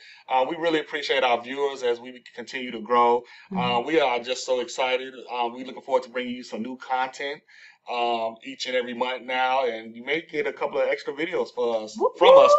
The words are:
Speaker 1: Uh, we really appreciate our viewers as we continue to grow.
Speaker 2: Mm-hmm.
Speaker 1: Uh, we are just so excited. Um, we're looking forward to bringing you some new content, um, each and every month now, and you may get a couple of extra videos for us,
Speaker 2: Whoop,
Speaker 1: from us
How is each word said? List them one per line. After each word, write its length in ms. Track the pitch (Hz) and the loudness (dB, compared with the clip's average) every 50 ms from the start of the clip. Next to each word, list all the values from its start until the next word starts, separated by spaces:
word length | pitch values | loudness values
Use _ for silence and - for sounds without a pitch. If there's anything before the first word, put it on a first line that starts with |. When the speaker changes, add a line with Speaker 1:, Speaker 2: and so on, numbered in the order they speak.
| - - - - - - | -18 -20 -20 -20 -8 -2
Speaker 1:
Uh, 180 | 131 135 131 147 | 0 2 2 0
we 60 | 170 | -2
really 240 | 160 165 170 160 151 | -2 0 0 0 0
appreciate 460 | 147 - 160 147 143 - 147 135 127 | -2 -2 -8 -8 -4 -2 0 2 4
our 180 | 123 120 113 113 | 2 2 0 -2
viewers 400 | 123 135 139 143 139 135 120 123 | -6 -4 -2 -2 -2 -4 -2 -2
as 160 | 120 120 120 | -2 -2 -2
we 240 | 131 127 127 123 _ - - | -6 -16 -18 -18 _ -20 -16
continue 340 | 120 113 - - 131 127 123 | -16 -14 -10 -10 -10 -8 -8
to 100 | 120 110 | -8 -10
grow. 440 | 107 110 123 120 120 120 120 123 - - - - - - | -4 2 4 4 6 4 4 2 0 -6 -20 -20 -16 -8
Speaker 2:
Mm-hmm. 80 | 196 - | -4 -2
Speaker 1:
Uh, 220 | 123 123 120 123 | -2 0 0 0
we 180 | 123 147 160 160 | 0 2 2 2
are 220 | 143 131 120 120 | 2 2 0 -2
just 260 | 117 123 127 - - | -4 -4 -6 -6 -2
so 140 | - 127 127 | -2 -2 -2
excited. 540 | 120 120 - - 131 127 127 127 131 131 131 120 - - 135 | -2 -6 -4 -4 -2 0 0 -2 -4 -6 -12 -16 -14 -10 -4
Um, 200 | 123 120 120 120 | -4 -4 -4 -4
we're 140 | 127 131 | -8 -12
looking 160 | 127 113 120 - | -12 -14 -14 -6
forward 220 | - 131 127 127 | 0 0 0 0
to 60 | 117 | 0
bringing 260 | 120 127 127 123 123 | -6 -6 -6 -6 -8
you 80 | 127 120 | -8 -10
some 180 | - 123 107 113 | -10 -8 -8 -8
new 140 | 127 131 | -8 -8
content, 680 | 127 - - 127 127 131 131 - - 143 139 151 156 _ _ - - - - - _ _ 110 | -12 -6 -4 -2 -2 -2 -4 -4 -8 -8 -8 -8 -10 _ _ -20 -20 -20 -20 -20 _ _ -8
um, 460 | 120 120 117 117 117 113 113 113 117 117 - | -4 -2 0 0 0 0 -2 -4 -6 -8 -14
each 240 | 135 131 - - | -14 -12 -10 -8
and 80 | 127 127 | -2 -2
every 200 | 127 120 123 120 | -2 -2 -2 -4
month 280 | 117 123 123 127 120 117 | -4 -4 -4 -4 -8 -6
now, 420 | 127 127 127 127 127 131 135 131 | -4 -2 0 0 2 2 2 0
and 280 | 120 113 110 113 113 113 | 0 -2 -4 -10 -14 -16
you 100 | 117 120 | -14 -6
may 160 | 135 151 165 | -4 -4 -4
get 280 | 165 - 151 151 143 143 | -4 -6 -6 -4 -4 -4
a 40 | - | -4
couple 280 | - 160 - 120 160 | -4 -6 -4 -2 0
of 80 | 170 127 | 0 0
extra 240 | 147 143 - 156 139 | 0 -4 -4 -8 -6
videos 420 | 139 165 180 175 135 117 - - | -6 -6 -4 -2 -4 -4 -4 -4
for 300 | 123 123 117 113 110 110 | -4 -2 0 0 -2 -4
us, 120 | 107 - | -6 -6
Speaker 2:
Whoop, 220 | - 381 - - - | -2 -2 -2 2 6
Speaker 1:
from 180 | - 508 - | 8 10 10
us 140 | 554 571 571 587 | 12 10 10 8